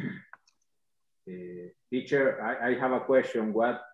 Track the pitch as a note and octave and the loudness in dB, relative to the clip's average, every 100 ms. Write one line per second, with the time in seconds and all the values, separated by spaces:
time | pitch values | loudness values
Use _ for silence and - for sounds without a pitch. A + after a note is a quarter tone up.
0 | - - - - _ _ _ _ _ _ | -8 -8 -14 -20 _ _ _ _ _ _
1 | _ _ - F2+ F2+ F2+ F2 - _ B2+ | _ _ -16 -12 -12 -12 -14 -18 _ -4
2 | B2+ C#3+ C3+ - A2 B2 B2 B2 C3 B2 | 0 2 2 2 -2 -2 0 0 2 0
3 | - C3 - A#2+ A2 G#2+ A#2+ A2+ - | 4 4 4 0 0 2 2 0 -8